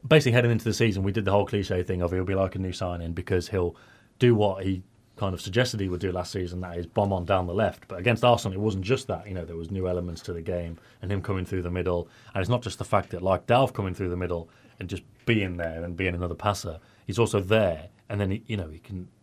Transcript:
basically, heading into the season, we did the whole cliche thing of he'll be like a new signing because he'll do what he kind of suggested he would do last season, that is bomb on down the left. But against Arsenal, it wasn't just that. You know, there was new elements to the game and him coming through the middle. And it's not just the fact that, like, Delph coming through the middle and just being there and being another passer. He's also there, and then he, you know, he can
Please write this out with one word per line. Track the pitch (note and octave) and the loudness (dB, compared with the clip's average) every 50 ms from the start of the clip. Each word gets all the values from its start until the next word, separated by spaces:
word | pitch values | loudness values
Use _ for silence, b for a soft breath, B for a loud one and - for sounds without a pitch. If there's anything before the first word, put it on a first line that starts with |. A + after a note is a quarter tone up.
| - | 4
basically, | C3 D#3 D#3 C#3+ C3 | 8 6 6 8 8
heading | A#2 B2 A#2+ A#2 | 6 6 6 6
into | A#2 G#2+ - | 4 2 2
the | A2+ G#2 | 0 2
season, | - A#2 A2+ G2 G2 | 4 4 2 4 2
we | F#2+ G2+ | 0 0
did | G2 A2+ G2+ | 0 0 0
the | F#2+ | 4
whole | G2 G#2 G2 | 4 4 4
cliche | - - G#2 F#2+ - F#2+ F2+ | 4 0 -2 0 0 0 -2
thing | F2+ - F#2 F2+ | 0 -2 -2 0
of | F2 F2 | 0 0
he'll | F#2 F#2 F2+ | 0 0 0
be | F2+ G2 | 0 2
like | F#2+ F#2+ F#2 - | 2 0 0 0
a | F#2+ | -4
new | F#2+ F#2 | -4 -4
signing | F2 - F#2+ F2+ F2 E2+ E2+ E2 | -4 -4 -4 -4 -4 -4 -6 -6
because | E2+ F2 F2 - F#2+ F2+ E2+ - | -6 -6 -2 0 0 0 0 0
he'll | - F#2+ F2 E2+ B B B B B B B B B _ | -2 0 0 0 B B B B B B B B B _
do | - B2 A#2+ | 4 6 6
what | G#2 G#2 G2+ F#2+ F#2+ F#2+ | 6 4 2 0 -2 -2
he | G2 F#2+ F#2 F#2 _ _ _ _ _ _ | -2 -2 -4 -6 _ _ _ _ _ _
kind | - G#2 F#2+ F#2 | -4 -2 -2 -2
of | F2 | -4
suggested | - G#2 F2+ A#2 B2+ A#2+ - G#2 | -8 -2 2 2 2 2 0 -4
he | G2 F#2+ | -4 -2
would | F2+ E2+ | -4 -2
do | F#2+ F#2+ | -4 -2
last | F2+ F#2 F2+ - | -2 -4 -6 -4
season, | - G2+ F#2 F2 F2 F2+ | -4 -6 -6 -4 -6 -8
that | F2+ F2+ F2 | -8 -8 -8
is | F2 F2 | -8 -8
bomb | - _ A2+ G2+ G2+ | -4 _ 0 2 2
on | G2 F#2 F2 | 0 -2 0
down | E2 G2 F#2 F2+ | 2 2 2 2
the | F2 F2 | 0 0
left. | G2+ A2 F#2+ F2+ - - | 0 0 0 0 -4 -14
But | _ G2 F2 | _ -12 0
against | F2+ B2 A#2 A2 - | 2 2 2 6 6
Arsenal, | B2 A#2+ A2+ - G2 F#2 | 4 4 4 2 -4 -4
it | F#2+ | -2
wasn't | G#2 A2 G2+ F#2+ F#2 | -2 -2 -2 -2 0
just | F#2+ C3+ B2+ - - | 0 -2 -2 0 -6
that. | F#2+ E2 - G#2 | -6 -6 -6 -10
You | F#2 | -8
know, | F2+ E2 | -8 -8
there | D#2 E2+ | -8 -10
was | E2 E2 D#2+ | -10 -8 -6
new | F#2+ F#2+ F#2 | -6 -4 -2
elements | F2+ F2+ F2+ F2 F2 E2 E2 | -2 -2 -2 -4 -6 -8 -10
to | - - | -8 -10
the | F2+ E2 | -10 -8
game | D#2+ - F2+ F2 F2 E2+ E2 - b b b b | -6 -4 -4 -4 -4 -6 -10 -14 b b b b
and | - F#2 | -6 -4
him | G2+ G2 | -4 -4
coming | F#2 - G2 F#2+ F#2 | -2 -2 -4 -4 -2
through | - G2+ F#2 | -4 -4 -4
the | E2+ F2 | -2 -2
middle. | F2 F2+ E2+ F2+ F2 F2 E2+ B B B B B B | -2 -2 0 0 0 0 -2 B B B B B B
And | G2 | -4
it's | F#2 E2+ | 0 0
not | B2 A#2 | 0 0
just | - G#2 - - | -2 -6 -8 -8
the | - | -4
fact | - - G2+ F#2 - | 2 2 2 2 0
that, | - F2 | -8 -4
like, | F2+ F#2+ F#2+ F2 - | 2 2 2 2 4
Delph | - A#2+ B2 C3+ - - | 4 4 4 4 2 0
coming | - G2+ F#2 F2+ | -4 -4 -4 -4
through | - G2 F2+ | -4 -4 -4
the | F2 | -2
middle | F2+ F2+ F2 F2 E2+ E2+ b b b b b b b | -2 -2 -2 -4 -4 -6 b b b b b b b
and | G2 F2+ | -10 -8
just | G2 F#2 - - _ _ _ | -8 -8 -10 -14 _ _ _
being | - A#2 G#2+ G2+ F#2 F2 E2+ | 0 2 2 2 -2 -4 -4
there | E2+ E2 D#2+ E2 E2+ | -6 -6 -6 -6 -8
and | F2 F2 | -8 -4
being | E2 F#2+ F#2 F2 | -2 -2 -2 0
another | E2+ F2+ E2+ E2+ | 0 -4 -4 -4
passer. | - - G#2+ G2+ - - F#2 D#2+ E2 b b b b b | -2 0 0 0 0 -4 -10 -10 -12 b b b b b
He's | - G2 A2 | -6 2 2
also | A#2 G#2 - G2+ | 2 2 2 0
there, | F#2+ F2+ A2 A2 G#2+ F#2 E2 D2+ D#2+ - _ _ _ _ | 2 4 4 4 4 4 0 -2 -8 -18 _ _ _ _
and | A2 G2+ | -4 -2
then | G2+ F#2 | 0 0
he, | F#2+ A2 - | -2 -4 -4
you | - A2+ | -6 -6
know, | G2+ F2 D#2 | -6 -6 -8
he | D#2 D#2+ | -12 -16
can | _ - G2+ F2+ F2+ - _ _ | _ -10 -10 -10 -10 -12 _ _